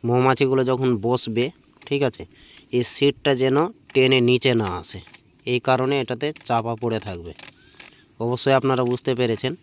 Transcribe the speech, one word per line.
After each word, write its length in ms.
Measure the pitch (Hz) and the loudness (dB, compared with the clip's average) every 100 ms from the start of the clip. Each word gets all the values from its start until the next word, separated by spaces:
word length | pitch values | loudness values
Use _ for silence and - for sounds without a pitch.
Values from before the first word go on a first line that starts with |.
মৌমাছিগুলো 580 | 117 123 131 131 135 135 127 | 2 4 4 4 2 2 2
যখন 180 | 127 131 117 | 0 0 0
বসবে, 480 | 113 123 - 110 131 - _ _ - | 0 -2 -2 -2 -4 -6 _ _ -6
ঠিক 140 | 143 | -2
আছে, 200 | 135 - 87 _ - - _ | -2 -4 -14 _ -20 -20 _
এই 120 | 123 | -2
সিটটা 480 | 120 - 139 - 143 131 | -2 2 0 0 -2 0
যেন 220 | 131 139 175 - _ | 2 2 0 -4 _
টেনে 260 | 139 131 131 120 | 2 4 4 4
নিচে 220 | 123 135 120 | 2 2 0
না 60 | 98 87 | 0 -6
আসে, 180 | - 98 - - _ _ - | -8 -12 -14 -20 _ _ -4
এই 140 | 123 | -2
কারণে 360 | 131 127 131 139 | 0 0 0 -2
এটাতে 280 | 123 120 147 151 - | -4 -6 -6 -8 -4
চাপা 260 | 120 113 113 | -2 -2 -4
পড়ে 180 | 120 110 | -4 -4
থাকবে। 320 | 104 90 85 78 - - - - - - _ _ | -6 -12 -14 -16 -20 -20 -20 -20 -20 -20 _ _
অবশ্যই 360 | 117 123 139 135 | -4 -2 2 2
আপনারা 240 | 131 127 | 2 0
বুঝতে 280 | 123 123 - 123 | 0 -2 -4 -2
পেরেছেন। 340 | 123 110 131 170 | -2 -2 -6 -8